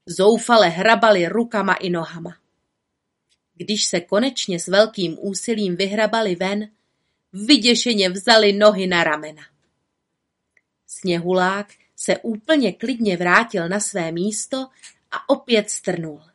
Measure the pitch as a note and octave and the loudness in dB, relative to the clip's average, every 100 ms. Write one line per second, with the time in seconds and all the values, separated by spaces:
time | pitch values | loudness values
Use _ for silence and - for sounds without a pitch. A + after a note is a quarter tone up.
0 | - F3 G3 A3+ - A#3 F3+ E3 G3+ A3+ | -16 2 4 4 4 4 4 2 2 4
1 | A3 G3+ E3+ G3+ A#3 G#3+ G3 - F#3 F3 | 4 4 2 -2 -2 -2 -2 -2 -2 -6
2 | E3 E3+ E3 E3+ _ _ _ _ _ _ | -6 -12 -16 -18 _ _ _ _ _ _
3 | _ _ _ _ _ _ F3 G#3+ - F3+ | _ _ _ _ _ _ -6 -4 -2 -4
4 | F3 G3 C4 C4+ - F3 F3 F#3+ A3 A3 | -2 -2 0 -4 -6 -6 0 2 2 2
5 | E3+ D#3+ G3+ F#3+ - A3 G3+ F3 G3 G#3 | -6 -6 -8 -8 -6 -4 -2 -2 -2 0
6 | G#3+ A3+ A3 F3 F#3+ G#3 G#3+ _ _ _ | 0 0 -2 -2 -4 -4 -8 _ _ _
7 | _ _ _ F#3 G#3+ C#4+ A3 A3+ B3+ G#3+ | _ _ _ -14 2 2 4 2 2 0
8 | F#3 F#3 - A3+ G#3 - G#3+ F#3+ F#3 F3 | 0 -2 4 4 4 6 4 4 0 0
9 | D#3+ D3+ D3+ D3+ - _ _ _ _ _ | 0 -2 -6 -16 -20 _ _ _ _ _
10 | _ _ _ _ _ _ _ _ _ - | _ _ _ _ _ _ _ _ _ -10
11 | F#3 E3+ E3+ F#3 F3+ G3 G#3 _ _ _ | -4 -4 0 0 2 -2 -8 _ _ _
12 | - F#3 A#3+ G#3+ - D#4 A3+ - A3+ A#3+ | -4 -2 -2 -8 0 2 2 -2 -6 -2
13 | A3 F3 F3+ F#3 A#3 G3 E3+ G3+ G3+ F#3+ | -2 -2 2 2 2 -4 -4 -4 -4 -6
14 | E3 E3 G3 G#3+ - C4 C4 _ - _ | -6 -4 -4 -6 -8 -8 -10 _ -20 _
15 | _ - - C4+ - A3+ G#3 - - E3+ | _ -14 -2 -2 2 -2 0 -8 -6 -6
16 | E3 D3 _ | -8 -14 _